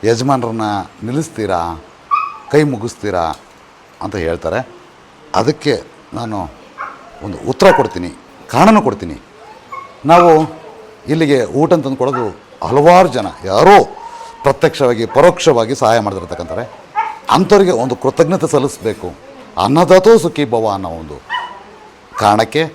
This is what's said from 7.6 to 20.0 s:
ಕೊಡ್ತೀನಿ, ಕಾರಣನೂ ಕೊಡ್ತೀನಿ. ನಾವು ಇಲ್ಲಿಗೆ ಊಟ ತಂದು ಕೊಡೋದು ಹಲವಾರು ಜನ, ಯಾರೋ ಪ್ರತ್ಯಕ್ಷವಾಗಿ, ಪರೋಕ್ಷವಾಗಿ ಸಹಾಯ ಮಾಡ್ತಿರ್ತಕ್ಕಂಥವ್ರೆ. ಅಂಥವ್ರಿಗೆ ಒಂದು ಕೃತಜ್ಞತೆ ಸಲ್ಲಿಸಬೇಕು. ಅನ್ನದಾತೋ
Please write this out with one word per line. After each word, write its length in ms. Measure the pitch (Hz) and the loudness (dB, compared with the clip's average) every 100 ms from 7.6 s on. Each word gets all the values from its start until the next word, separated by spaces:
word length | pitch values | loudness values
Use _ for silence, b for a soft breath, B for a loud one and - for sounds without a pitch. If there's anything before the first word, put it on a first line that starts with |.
| 190 - | 4 4
ಕೊಡ್ತೀನಿ, 300 | 117 - 87 73 - - - | 0 -4 -10 -12 -20 -20 -6
ಕಾರಣನೂ 280 | 120 190 220 135 | 2 4 4 2
ಕೊಡ್ತೀನಿ. 300 | 104 110 - - - - - - - - - 139 | -4 -10 -12 -18 -20 -20 -20 -18 -18 -18 -12 2
ನಾವು 200 | 170 175 156 156 - - - - - - | 4 6 4 2 -8 -20 -20 -20 -20 -6
ಇಲ್ಲಿಗೆ 260 | 156 160 139 113 135 | -2 2 0 0 0
ಊಟ 120 | 160 175 | 2 2
ತಂದು 160 | 139 131 | 0 -4
ಕೊಡೋದು 240 | 127 131 113 87 - - - | -4 -4 -6 -10 -20 -12 -2
ಹಲವಾರು 420 | 131 151 175 185 123 | 2 6 6 4 0
ಜನ, 120 | 98 - 95 | -6 -10 -4
ಯಾರೋ 240 | 98 160 202 - - B B B B - | 2 6 6 4 -6 B B B B -4
ಪ್ರತ್ಯಕ್ಷವಾಗಿ, 580 | 139 160 - 131 117 113 127 | 0 -2 0 -2 0 -2 4
ಪರೋಕ್ಷವಾಗಿ 580 | 160 - - 123 110 131 | 4 4 2 2 0 0
ಸಹಾಯ 180 | 117 117 104 | 2 2 0
ಮಾಡ್ತಿರ್ತಕ್ಕಂಥವ್ರೆ. 600 | 98 85 90 82 98 123 - - - - - - - | -6 -10 -12 -10 -10 -10 -16 -12 -8 -8 -10 -4 -2
ಅಂಥವ್ರಿಗೆ 380 | 185 208 190 131 | 2 4 4 0
ಒಂದು 120 | 127 127 | -2 -2
ಕೃತಜ್ಞತೆ 440 | 131 - 156 185 160 | -4 0 0 0 0
ಸಲ್ಲಿಸಬೇಕು. 540 | 147 135 - 113 101 90 80 - - - - | 0 -2 -4 -8 -6 -10 -14 -20 -20 -16 -4
ಅನ್ನದಾತೋ 480 | 98 143 175 185 | 0 2 6 6